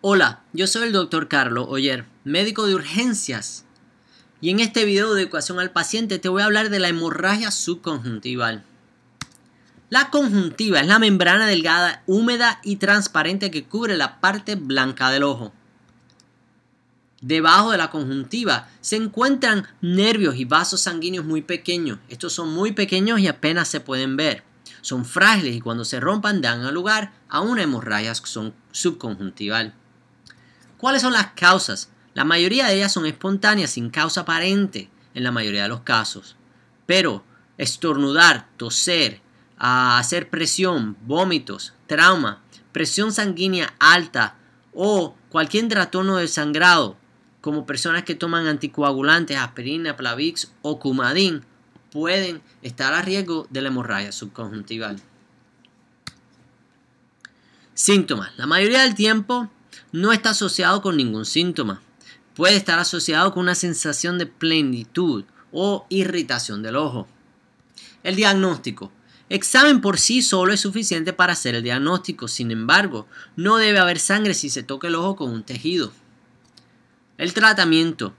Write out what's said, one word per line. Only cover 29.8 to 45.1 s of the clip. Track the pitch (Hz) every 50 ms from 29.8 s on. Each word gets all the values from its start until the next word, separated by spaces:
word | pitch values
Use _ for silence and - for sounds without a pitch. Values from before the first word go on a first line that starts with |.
| _ _ _ _ _ _ _ _ _ - - _ _ _ _ _ _ _ _ _
¿Cuáles | - 254 269 269 254
son | 254 240
las | 220 202 196
causas? | - - 180 180 185 185 - - 104 - - _ _ _ _ _ _
La | - 135
mayoría | 151 165 170 175 185 214 262 269 233
de | 196
ellas | 196 202 202
son | - 190 160
espontáneas, | 156 151 - - 190 196 196 196 208 214 202 175 143
sin | - - 117 117
causa | 117 156 151 165 - 190
aparente, | 175 165 165 165 170 190 196 202 202 190 - - 98 - _ _ _ _ _
en | 123 127
la | 127
mayoría | 123 117 110 107 101 101 101
de | 101
los | 120 120
casos. | 120 - 123 113 110 - - 98 - - - _ _ _ _ _ _ _ _ _ _
Pero | - 175 185 180 160 110 98 - _ _ - _ _ _ -
estornudar, | 143 131 - - - 165 151 135 143 139 139 160 170 170 147 123 - _ _ _
toser, | 123 117 110 - - 180 175 170 147 110 104 98 _ _ _ _ _ _ _ _
a | - 123 127 127 127 123 120 123
hacer | 123 - - 175 175 -
presión, | - 160 160 156 - - 185 185 175 147 113 107 101 95 107 117
vómitos, | 139 165 190 190 175 147 123 - 98 95 - - _ _ _ _
trauma, | 151 151 165 180 190 175 139 107 104 - _ _ - - _ _ _
presión | - 165 156 - - 208 220 202
sanguínea | - 208 202 180 165 185 190 185 180 156 - - _
alta | - 156 170 180 165 - - 127 113 101 - - _ _ _ _ _ _ -
o | - 180 208 214 196 170 147